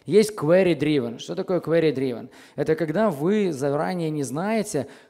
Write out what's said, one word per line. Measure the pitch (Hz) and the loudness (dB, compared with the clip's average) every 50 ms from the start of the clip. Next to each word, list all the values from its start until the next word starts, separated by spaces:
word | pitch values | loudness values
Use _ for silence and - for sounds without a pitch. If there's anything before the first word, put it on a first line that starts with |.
| _ | _
Есть | - 160 208 220 208 - | 2 4 4 4 4 2
query-driven. | - - 147 175 185 190 180 165 135 147 151 151 143 120 117 110 - | -2 2 4 4 6 6 4 2 2 2 2 2 2 0 -2 -6 -10
Что | - - 170 | -10 -8 -8
такое | 175 185 - 185 165 | -6 -4 -2 -2 -2
query-driven? | - 151 160 170 160 156 135 131 135 131 120 110 113 - - - - - - | 0 0 2 2 4 2 2 0 -2 -2 -4 -6 -8 -12 -16 -20 -20 -12 -8
Это | - 143 135 156 | -4 -2 0 0
когда | 156 170 151 156 190 220 214 | 0 0 -2 0 0 0 0
вы | 160 135 147 180 214 214 202 180 156 | 0 0 0 0 0 0 0 -2 -2
заранее | 123 139 143 139 147 165 180 185 180 165 156 | -2 -2 -2 -2 -2 -2 -4 -4 -4 -4 -4
не | 156 151 139 | -2 -4 -4
знаете, | 120 123 151 180 208 226 226 190 - - 143 117 - - - - | -4 -4 -4 -4 -2 -2 -2 -2 -2 -4 -6 -6 -6 -10 -18 -20